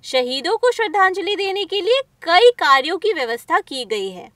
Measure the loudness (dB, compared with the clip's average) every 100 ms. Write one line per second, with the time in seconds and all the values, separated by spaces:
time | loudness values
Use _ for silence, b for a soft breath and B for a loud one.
0 | -2 -2 -2 -4 -4 0 0 0 -2 2
1 | 2 0 -4 -4 -4 -4 -4 -4 0 0
2 | -2 _ 2 6 6 4 4 4 2 -4
3 | -4 -4 -4 -6 -2 -2 -2 -10 -6 -6
4 | -6 -10 -18